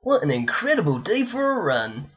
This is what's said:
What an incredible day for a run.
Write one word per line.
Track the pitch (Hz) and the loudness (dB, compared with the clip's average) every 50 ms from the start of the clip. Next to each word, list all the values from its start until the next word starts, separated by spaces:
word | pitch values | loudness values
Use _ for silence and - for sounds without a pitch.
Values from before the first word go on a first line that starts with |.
What | - 254 277 262 | 2 2 2 2
an | - 147 | 4 2
incredible | 123 120 120 120 - - 226 277 311 277 185 147 135 120 | 0 0 0 -2 -2 -2 0 0 2 2 2 0 0 0
day | 123 - 214 262 269 | 0 0 0 0 0
for | 240 233 262 277 277 | -2 -2 -2 0 0
a | 277 247 | 0 0
run. | 190 143 131 117 113 113 110 113 143 - _ | 0 0 0 0 -2 -4 -6 -10 -12 -12 _